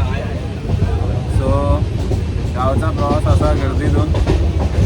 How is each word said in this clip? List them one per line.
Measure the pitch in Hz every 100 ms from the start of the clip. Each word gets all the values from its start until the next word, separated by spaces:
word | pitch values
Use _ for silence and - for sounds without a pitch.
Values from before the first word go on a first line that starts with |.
| - - - - - - - - - - - - -
So, | - - 139 143 143 - - - - - - - 123
गावचा | 131 135 160
प्रवास | 156 143 151 151
असा | 147 151
गर्दीतून. | 139 135 135 147 151 151 147 - - - - - -